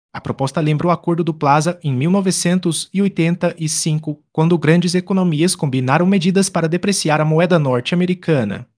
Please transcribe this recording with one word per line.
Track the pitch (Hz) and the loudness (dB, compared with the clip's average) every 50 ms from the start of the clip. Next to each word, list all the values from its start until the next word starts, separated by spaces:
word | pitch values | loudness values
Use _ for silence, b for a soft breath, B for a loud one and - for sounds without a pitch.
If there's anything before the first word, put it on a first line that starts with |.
| _ _ - | _ _ -16
A | - | -12
proposta | - - 113 - 135 131 - 175 | -8 -8 -6 -4 -4 -4 -2 -2
lembra | 156 151 151 143 165 175 | -2 0 -2 0 0 -2
o | |
Acordo | 170 160 - 170 170 165 170 | -2 -2 -2 -4 -2 -2 -2
do | 160 160 | -4 -4
Plaza | 156 151 143 143 156 151 175 175 175 - | -2 0 2 2 2 2 -2 -4 -4 -4
em | 147 | -4
mil | 131 123 135 170 | -2 0 0 0
novecentos | 190 202 185 190 175 - - 175 180 185 180 175 156 - - - - | 0 0 0 0 -2 -2 0 0 0 0 0 -2 -4 -4 -8 -6 -2
e | 190 | 0
oitenta | 202 190 - - 160 165 175 175 - 170 170 - | 0 0 0 0 0 0 0 0 -2 -4 -4 -4
e | 160 | -6
cinco, | 151 - - - 165 151 156 156 156 147 - _ _ | -4 -4 -4 -2 -2 -2 -2 -4 -6 -10 -10 _ _
quando | _ - 160 165 175 160 | _ 0 2 2 2 2
grandes | - 151 165 175 170 180 170 | 4 4 4 4 2 2 -2
economias | 180 180 - 196 190 185 175 156 143 165 185 180 | -2 -2 0 0 0 2 0 2 2 0 0 0
combinaram | - 165 143 123 131 127 127 135 160 175 | -2 -2 -2 -2 -2 0 2 2 2 2
medidas | 185 202 196 151 190 175 196 196 190 | 2 2 2 2 2 2 2 0 0
para | - 175 165 160 | -2 -2 -2 -2
depreciar | 165 180 - 208 190 - - 156 147 156 | -2 -2 -2 -2 -2 -2 0 0 0 2
a | 156 | 2
moeda | 156 156 160 175 175 180 165 | 2 2 2 2 2 2 2
norte-americana. | 147 135 127 123 123 - 180 175 180 175 180 180 - - 160 135 110 104 98 98 113 - _ | 2 2 0 -2 -2 -2 -2 0 0 0 -2 -4 -2 0 0 0 0 -2 -6 -8 -10 -16 _